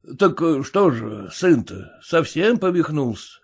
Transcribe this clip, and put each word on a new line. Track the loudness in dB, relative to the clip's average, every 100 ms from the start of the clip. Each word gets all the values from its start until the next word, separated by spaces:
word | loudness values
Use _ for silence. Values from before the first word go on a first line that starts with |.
| -18 0
Так | 0 2 0 0
что | 0 2 2
же, | 2 -6 -10 -12
сын-то | -2 4 4 2 -12 -16 -20
совсем | -2 -2 0 0 0 2
повихнулся? — | 0 0 0 -2 -2 -4 -12 -20